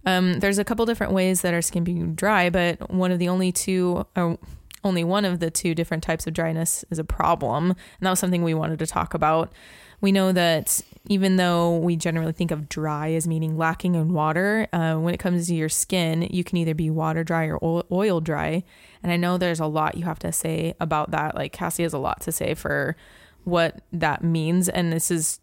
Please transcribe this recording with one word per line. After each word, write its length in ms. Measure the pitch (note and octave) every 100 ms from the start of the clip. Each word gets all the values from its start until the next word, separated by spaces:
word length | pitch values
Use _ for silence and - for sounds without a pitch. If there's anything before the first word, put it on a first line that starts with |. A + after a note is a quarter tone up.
| F#3
um, 340 | F#3 F#3 E3+
there's 200 | G3 G3+
a 40 |
couple 220 | G3+ A#3 A#3
different 280 | A3+ G#3+
ways 280 | F#3+ F#3 F#3
that 140 | F3+ E3+
our 60 |
skin 200 | E3 F3 E3+
can 100 | F3
be 180 | E3
dry, 380 | D#3+ G3 G#3 F3
but 400 | F3+ F3 E3 -
one 200 | F#3 F3+
of 60 | F3+
the 120 | F3+
only 220 | F#3 F#3
two, 540 | F3 - F#3 F3+ F3 - -
or 220 | E3+ - - - - -
only 200 | G3+ F3+
one 220 | E3 G3 G3
of 140 | F3
the 100 | E3
two 240 | - F3+
different 300 | E3 E3 E3
types 240 | - D#3+ -
of 60 |
dryness 520 | D#3+ E3 D#3+ E3 - -
is 80 | D#3+
a 40 |
problem. 680 | D#3+ - D#3+ E3+ B2+ B2+ F3
And 60 | F3+ - -
that 100 | F#3
was 80 | F#3
something 240 | F#3 F3+
we 100 | E3+
wanted 240 | D#3+ D#3 D#3
to 80 | D#3+
talk 300 | E3 E3 D#3
about. 380 | D#3 D#3+ D#3+ - - - - -
We 100 | G3
know 200 | G3 F#3+
that 480 | F3+ E3+ D#3 - - - - -
even 300 | G3+ F#3+ F#3
though 400 | F3+ E3+ E3+ E3+
we 180 | E3+ E3+
generally 360 | E3+ E3 D#3+
think 180 | D#3+ E3+
of 180 | D#3 D3
dry 440 | - D#3 D3 D#3
as 140 | D#3+ E3
meaning 300 | D#3+ D#3+ D#3
lacking 380 | D#3+ E3 F3+ E3+
in 180 | D#3+
water, 540 | F3 D#3 D#3 G3 A3 -
uh, 220 | E3+ D#3+ D#3+
when 180 | E3+ F3
it 40 |
comes 280 | F#3 F3 E3+
to 80 | E3
your 140 | D#3
skin, 580 | - - F#3 E3 D#3+ E3+
you 140 | F3+
can 160 | E3+ F3
either 160 | E3 D#3
be 160 | D#3+
water 320 | D#3 D#3+ D#3+
dry 220 | E3 E3 D#3
or 120 | D#3
oil, 220 | E3 E3+ -
oil 300 | F3+ G#3+ E3+
dry. 420 | D#3+ D3+ D#3 E3 - - - -
And 100 | E3+
I 60 | F3
know 220 | F3 F3+
there's 200 | F3+ D#3+
a 60 | D#3
lot 320 | D3+ D#3 -
you 80 | E3+
have 140 | D#3+
to 120 | E3
say 440 | D#3+ E3 D#3+ D#3+ -
about 300 | E3 D3+ D3+
that. 240 | D3+ D3+
Like, 200 | - C#3+
Cassie 280 | - E3 -
has 120 | E3
a 40 | C#3+
lot 220 | C3+ -
to 100 | -
say 220 | - -
for 420 | D#3 - C#3+ C#3 D#3+ - - - _ -
what 360 | F3 E3 - _
that 300 | E3+ D#3 C#3+
means. 460 | E3+ E3 D#3 F3 F3
And 240 | - E3+
this 160 | E3 -
is 300 | F3 D#3 -